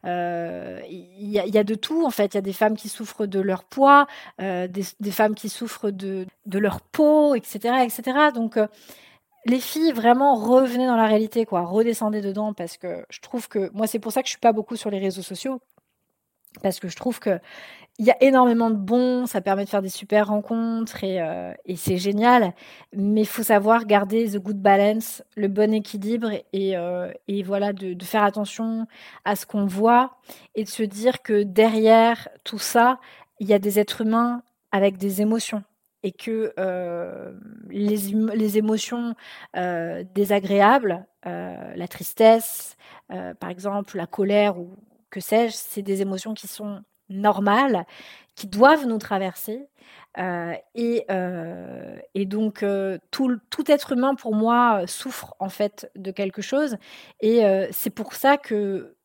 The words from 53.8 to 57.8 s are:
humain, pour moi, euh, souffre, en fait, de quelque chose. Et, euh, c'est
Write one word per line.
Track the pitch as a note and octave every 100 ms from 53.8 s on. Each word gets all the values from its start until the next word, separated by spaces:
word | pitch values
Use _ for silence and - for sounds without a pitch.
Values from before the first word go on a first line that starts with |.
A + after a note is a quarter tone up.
| -
humain, | B3+ C4
pour | C4+ A#3+ G#3+
moi, | A3+ A#3+ A#3+ G#3
euh, | F3+
souffre, | - C4+ - - -
en | F#3+
fait, | - G#3 - - -
de | F#3+
quelque | F#3+ G3 G3+
chose. | G3 C4+ D4+ A3 - - - _
Et, | A3 A#3
euh, | G#3 F#3+ F#3+
c'est | -